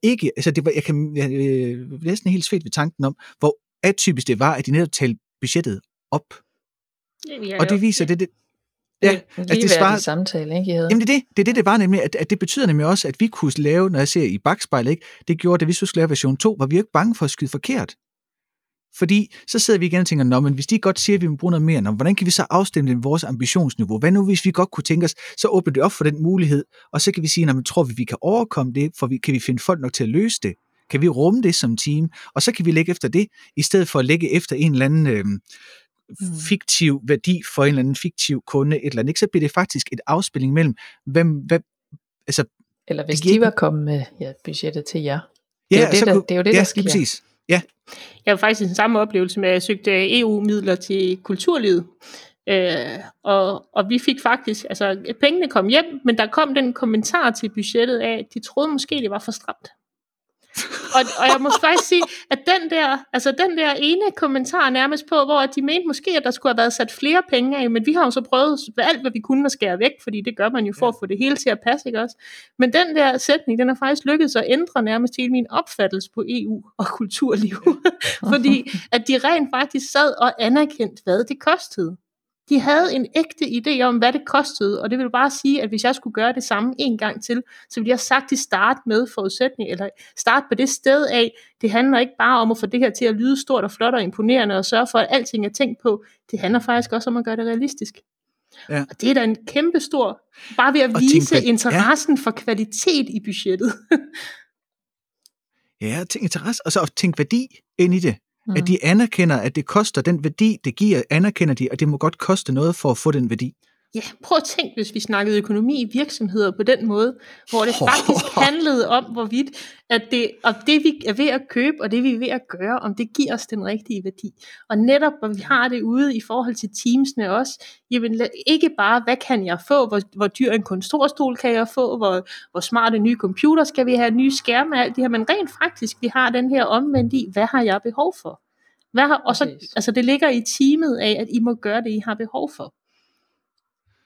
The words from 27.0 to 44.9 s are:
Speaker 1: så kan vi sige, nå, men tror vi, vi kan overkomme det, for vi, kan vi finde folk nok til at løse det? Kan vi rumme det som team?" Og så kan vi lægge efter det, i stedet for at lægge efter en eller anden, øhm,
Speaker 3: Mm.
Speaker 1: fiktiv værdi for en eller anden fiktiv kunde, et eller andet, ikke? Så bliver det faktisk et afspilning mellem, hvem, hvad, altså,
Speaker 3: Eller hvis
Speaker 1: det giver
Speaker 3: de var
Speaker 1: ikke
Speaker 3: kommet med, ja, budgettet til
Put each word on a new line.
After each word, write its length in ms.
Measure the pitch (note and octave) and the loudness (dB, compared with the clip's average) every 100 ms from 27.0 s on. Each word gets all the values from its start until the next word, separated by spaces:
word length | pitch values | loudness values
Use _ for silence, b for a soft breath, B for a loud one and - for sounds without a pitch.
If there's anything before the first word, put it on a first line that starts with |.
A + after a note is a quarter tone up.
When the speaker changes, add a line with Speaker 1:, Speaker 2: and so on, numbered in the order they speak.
Speaker 1:
så 100 | G3+ | 0
kan 120 | F#3 | 0
vi 40 | D#3+ | -2
sige, 180 | E3+ D#3 | 0 2
nå, 80 | |
men 100 | C3 | 0
tror 200 | - F3 | 0 0
vi, 100 | C3 | 0
vi 100 | A#2 | -2
kan 140 | A#2 A#2+ | -6 -4
overkomme 520 | D#3+ A3+ A3 D#3 B2+ | 0 0 0 -2 -2
det, 180 | C3+ D3+ - | -2 -4 -2
for 80 | B2+ | -4
vi, 100 | C3 | -2
kan 160 | - | -2
vi 60 | C3 | -2
finde 200 | - B2 | -2 -4
folk 220 | - E3+ | -2 -2
nok 120 | B2+ | -2
til 100 | - | -4
at 60 | A2+ | 0
løse 300 | D3+ A3+ - | 0 0 -2
det? 100 | G2+ - _ _ - | -6 -8 _ _ -6
Kan 120 | C#3 | 0
vi 60 | E3+ | 2
rumme 340 | B2 E3 A#3+ | 2 2 4
det 140 | G3 - | 2 0
som 220 | A#2+ A2+ | -2 -2
team?" 320 | D3 D3+ E3 B B C3+ | -2 -2 -2 B B -2
Og 60 | |
så 100 | A#3+ | -2
kan 140 | A3+ F3 | 0 0
vi 60 | |
lægge 200 | D#3+ E3+ | 0 0
efter 160 | F3 A#2 | -2 -2
det, 200 | E3+ G#3+ b b - | 0 -2 b b -6
i 40 | |
stedet 260 | - G3 E3+ | 0 2 2
for 100 | D3 | 0
at 60 | B2+ | 0
lægge 260 | E3 D#3+ | 0 0
efter 220 | E3 - C3+ | -2 -2 0
en 160 | D#3 | 2
eller 140 | C3 C3+ | 2 2
anden, 220 | D#3+ D3 | 2 2
øhm, 320 | G#2+ G2+ G2+ _ B B B B _ _ | 0 -2 -6 _ B B B B _ _
Speaker 3:
Mm. 180 | - F#3 D#3+ D#3+ | -10 -8 -8 -2
Speaker 1:
fiktiv 520 | G3+ - - D#3+ C#3 A#2 | -4 0 0 2 0 0
værdi 340 | C#3 F3 F3+ - - | 0 0 -2 -2 0
for 80 | |
en 40 | C#3+ | 2
eller 100 | C#3 | 2
anden 160 | B2+ C3+ | 0 -2
fiktiv 460 | F3 - - C3+ - | -6 -6 -4 -4 -2
kunde, 300 | C#3 C#3+ D3+ | -2 0 0
et 80 | D3 | -2
eller 140 | A#2 | -2
andet, 100 | B2+ | -2
ikke? 100 | E3+ | 0
Så 80 | G#3 | 0
bliver 100 | F3 D3+ | 0 0
det 40 | |
faktisk 380 | F#3 F#3+ C3 - | 0 -2 -4 -8
et 100 | A#2+ - | -8 -2
afspilning 460 | D#3+ - C#3+ C3 | -2 -2 -2 0
mellem, 220 | D3+ D#3 A2 B B - | 2 2 -2 B B -2
hvem, 260 | D3+ E3+ | 2 2
hvad, 280 | D3 C#3+ E3 - _ _ D3+ _ _ - | 0 0 -2 -2 _ _ -20 _ _ -4
altså, 160 | D3 A#2+ _ _ _ - | -2 -4 _ _ _ -8
Speaker 3:
Eller 180 | D3+ D3 | -8 -4
hvis 140 | D#3 | 0
Speaker 1:
det 40 | |
giver 120 | F3 A3 | 4 4
Speaker 3:
de 60 | |
var 60 | A3+ | 4
Speaker 1:
ikke 80 | - | 2
Speaker 3:
kommet 260 | D#3 D3+ | 0 0
med, 180 | D3 C#3+ C3 - | -2 -2 -4 -10
ja, 120 | C3+ C3+ - | -12 -12 -12
budgettet 400 | D3+ D#3 D3 | -8 -6 -6
til 160 | D3 | -8